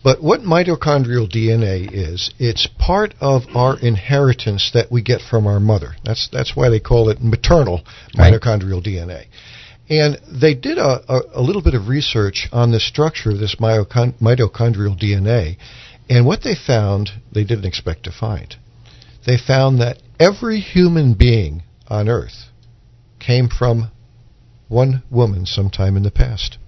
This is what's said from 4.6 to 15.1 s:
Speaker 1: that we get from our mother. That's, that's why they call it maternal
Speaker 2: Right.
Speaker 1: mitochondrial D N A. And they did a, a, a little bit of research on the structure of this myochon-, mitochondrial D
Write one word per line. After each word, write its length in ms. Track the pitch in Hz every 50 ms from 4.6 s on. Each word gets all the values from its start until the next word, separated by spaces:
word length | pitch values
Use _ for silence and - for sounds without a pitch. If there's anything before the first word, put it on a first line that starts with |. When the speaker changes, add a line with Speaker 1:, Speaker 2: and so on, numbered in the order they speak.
| - - -
Speaker 1:
that 180 | 120 110 -
we 120 | 120 120 101
get 180 | 107 123 -
from 240 | - - - 113 104
our 140 | 104 101 101
mother. 360 | 104 110 110 95 - - - - -
That's, 260 | 110 110 - - -
that's 240 | - 131 127 - -
why 140 | 135 131 120
they 100 | 113 107
call 300 | - - 123 117 113 110
it 120 | 107 -
maternal 640 | 123 113 107 - - - 131 - 131 98 87 85 - - - - - - -
Speaker 2:
Right. 160 | - 85 85 110
Speaker 1:
mitochondrial 480 | 107 - 120 107 104 95 95 95 90
D 160 | 87 107 95
N 140 | 87 85 90
A. 140 | 87 64 57 - - - - - - - - - - - - -
And 300 | 151 156 151 147 143 - - -
they 240 | - 127 151 156 156
did 240 | 127 - 277 330
a, 240 | 359 - 139 127 - -
a, 140 | - 127 127 - - -
a 60 | 127
little 200 | 123 139 202 208
bit 120 | 151 147 135
of 140 | 117 95
research 600 | 110 131 120 - - - 113 104 98 - - - -
on 200 | - 120 120 117
the 80 | 117 110
structure 520 | - - - - 151 160 160 - - 113
of 80 | 104 101
this 160 | 107 101 -
myochon-, 600 | - 113 110 113 110 101 - - 123 120 120 123 -
mitochondrial 760 | 110 113 123 127 117 101 - - 117 117 113 98 104 101 98 87
D 140 | 107 104